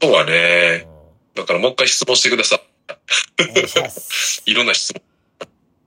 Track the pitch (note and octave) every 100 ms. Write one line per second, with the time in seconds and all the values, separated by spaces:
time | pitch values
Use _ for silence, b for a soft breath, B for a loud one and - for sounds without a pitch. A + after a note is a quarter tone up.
0 | - - D#2 E2 E2+ F2 E2+ E2 E2 D#2
1 | D2+ _ _ - F2+ F2 B2 - B2+ -
2 | - B2 C3+ - - G2+ - _ - -
3 | - B - - F3 F#3+ F3+ E3+ C3 -
4 | - - - - - G#2+ A#2 F2 - -
5 | _ _ _ _ - _ _ _